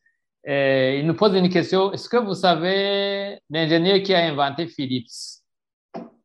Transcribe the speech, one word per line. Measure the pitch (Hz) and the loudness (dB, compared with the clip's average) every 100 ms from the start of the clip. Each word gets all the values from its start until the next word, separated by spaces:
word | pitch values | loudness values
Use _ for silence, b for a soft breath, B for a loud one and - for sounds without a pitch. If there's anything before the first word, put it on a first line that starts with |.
| _ _ _ _ | _ _ _ _
Et | 147 139 135 135 131 139 | -4 0 2 2 2 0
ils | 156 | 0
nous | |
posent | 165 208 190 | 2 4 4
une | 180 | 2
question, | 180 - 190 196 | 2 2 0 0
est-ce | - - | -4 -2
que | 240 | -2
vous | 202 | -2
savez | 185 185 156 180 196 202 196 196 196 202 - - | 0 2 2 0 0 0 -2 -2 -4 -8 -12 -6
l'ingénieur | 156 160 165 180 196 | -2 2 2 4 2
qui | 190 | 2
a | 180 | 2
inventé | 165 143 139 135 165 | 2 0 -2 -4 -8
Philips ? | - 131 127 - - - - _ _ _ _ _ - - _ | -6 -4 -6 -8 -16 -16 -18 _ _ _ _ _ -18 -18 _